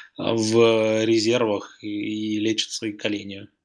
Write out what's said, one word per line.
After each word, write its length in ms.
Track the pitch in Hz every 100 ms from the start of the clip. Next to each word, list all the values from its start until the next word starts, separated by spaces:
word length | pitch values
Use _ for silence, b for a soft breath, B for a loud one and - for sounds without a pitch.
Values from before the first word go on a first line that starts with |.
| B -
э, 120 | -
в 720 | 117 110 113 117 113 110 110
резервах 720 | 113 113 110 120 113 101 - -
и, 60 | 107 104 107 107 107 107
и 20 |
лечат 320 | 110 110 -
свои 220 | - 113
колени 560 | 104 107 101 98 98 104 _